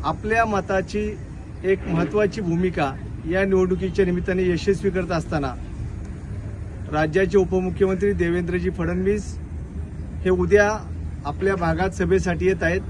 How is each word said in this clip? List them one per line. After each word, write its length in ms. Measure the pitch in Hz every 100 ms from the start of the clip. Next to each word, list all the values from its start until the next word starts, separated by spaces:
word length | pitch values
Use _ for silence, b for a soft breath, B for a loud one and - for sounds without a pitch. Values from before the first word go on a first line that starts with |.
आपल्या 420 | 143 160 214 226 226
मताची 720 | 202 185 190 180 208 214 202 - - - -
एक 160 | 185 190 -
महत्त्वाची 540 | 165 170 202 214 220
भूमिका 520 | 180 165 185 175 147 135 - - 160
या 160 | 185 196
निवडणुकीच्या 600 | 190 185 180 185 175 185
निमित्ताने 380 | 180 175 185
यशस्वी 460 | 180 170 - 196 196
करत 220 | 185 175
असताना 420 | 170 - 160 135 120 - - - - - - - - - - - - -
राज्याचे 460 | 151 156 165 190 196
उपमुख्यमंत्री 760 | 175 185 185 170 190 190 202
देवेंद्रजी 560 | 180 175 175 175 180 175
फडणवीस 680 | 180 170 180 190 208 196 - - - - - - - - -
हे 100 | 185
उद्या 560 | 180 175 202 202 214 - - - - 143
आपल्या 300 | 147 190 190
भागात 340 | 170 160 190
सभेसाठी 560 | 180 175 185 180 170 180
येत 180 | 180
आहेत. 180 | 170 185 202